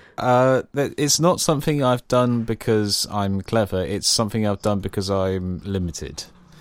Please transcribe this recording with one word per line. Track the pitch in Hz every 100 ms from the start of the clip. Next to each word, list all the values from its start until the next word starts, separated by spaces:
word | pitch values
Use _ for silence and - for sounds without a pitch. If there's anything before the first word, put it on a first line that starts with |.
| - -
Uh, | 123 127 131 131 -
that, | 139 139 -
it's | 147 143
not | 165 180
something | - 147 156 147
I've | 127 123 -
done | 123 123 120
because | 113 110 - 110 104 101 -
I'm | 104 101 98
clever. | 92 113 104 92
It's | 80 98 -
something | - 110 113 107
I've | 98
done | 107 104
because | - - 98
I'm | 98 95 95 92 90
limited. | 92 98 90 - 71 73 - - - -